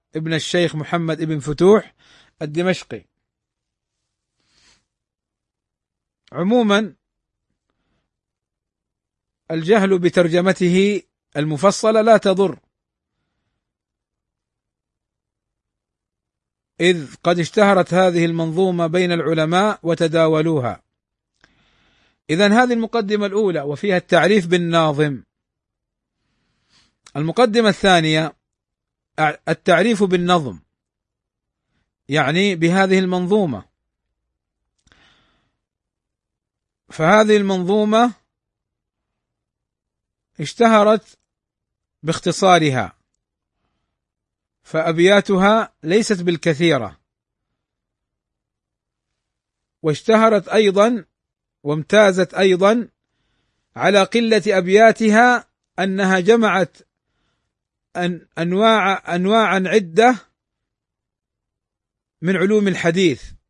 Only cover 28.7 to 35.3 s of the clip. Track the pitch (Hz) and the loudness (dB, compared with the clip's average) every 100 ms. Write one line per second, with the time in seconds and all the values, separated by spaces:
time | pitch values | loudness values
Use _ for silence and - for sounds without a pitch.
28.7 | _ _ _ _ - 151 - - 165 - | _ _ _ _ -4 -4 -4 -8 -6 0
29.7 | 165 220 208 196 180 175 180 131 87 _ | 2 2 0 0 0 0 0 -2 -12 _
30.7 | _ _ _ _ _ _ _ _ _ _ | _ _ _ _ _ _ _ _ _ _
31.7 | _ _ _ - 147 135 165 202 170 165 | _ _ _ -8 -4 -2 0 0 0 0
32.7 | 190 190 190 185 180 180 214 175 104 - | 0 2 0 0 -2 0 0 0 -6 -12
33.7 | _ _ _ _ _ _ _ _ _ _ | _ _ _ _ _ _ _ _ _ _
34.7 | _ _ _ _ _ _ | _ _ _ _ _ _